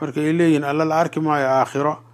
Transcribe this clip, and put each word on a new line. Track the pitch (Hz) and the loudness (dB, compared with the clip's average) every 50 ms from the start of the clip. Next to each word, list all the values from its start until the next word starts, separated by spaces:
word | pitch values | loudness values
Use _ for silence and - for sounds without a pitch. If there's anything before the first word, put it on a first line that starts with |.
markay | 151 147 131 151 151 151 160 | -8 -6 -4 -2 -2 0 0
leeyihiin | 170 175 165 156 147 147 | 2 2 2 2 2 0
Alle | 143 143 151 160 | -2 -2 0 0
la | 160 156 160 | 0 2 0
arki | 170 165 - 160 | 0 0 -2 -4
maayo | 156 156 151 147 139 131 | -2 0 0 0 2 2
aakhiro, | 131 135 127 - - 135 143 147 156 - - - | 2 2 2 0 0 -2 -2 -2 -2 -4 -10 -20